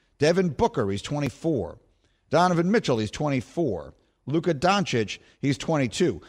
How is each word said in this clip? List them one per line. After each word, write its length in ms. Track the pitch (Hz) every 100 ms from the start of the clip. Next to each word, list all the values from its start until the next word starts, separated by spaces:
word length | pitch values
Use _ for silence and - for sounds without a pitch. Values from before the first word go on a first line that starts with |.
| _ -
Devin 320 | 147 175 180
Booker, 380 | 127 233 147 104
he's 120 | 98
twenty-four. 760 | - 147 143 - 160 143 82 80 _ _ _ _ _
Donovan 400 | 151 180 165 175
Mitchell, 280 | 226 - 120
he's 120 | 107
twenty-four. 840 | - 151 135 - - 156 90 69 - _ _ -
Luka 280 | 151 175
Doncic, 640 | 147 175 202 170 123 104 - _ _
he's 180 | 139 131
twenty-two. 640 | - 160 127 - 175 87